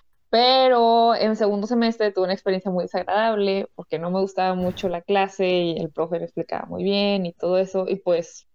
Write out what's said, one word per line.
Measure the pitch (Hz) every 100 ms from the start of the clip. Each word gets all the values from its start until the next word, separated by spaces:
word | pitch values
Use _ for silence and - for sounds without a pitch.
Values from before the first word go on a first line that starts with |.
| _ _ _
Pero | 226 247 262 262 240 233 233 233 226
en | 214 220
segundo | 208 202 208
semestre | 240 233 226 214
tuve | 196
una | 185
experiencia | 190 208 185 196
muy | 180
desagradable, | 180 190 180 202 226 208 196 196 -
porque | - 180 156
no | 170
me | 185
gustaba | 190 190 185
mucho | 185 180 180 190
la | 175
clase | - 196 190 - 185
y | 180 170 165
el | 160
profe | 151 170 170
lo |
explicaba | 170 - 165 165 165
muy | 175
bien | 185 202 202 202 175
y |
todo | - 170 185
eso, | 185 190 185
y | 196
pues, | - 170 170 - _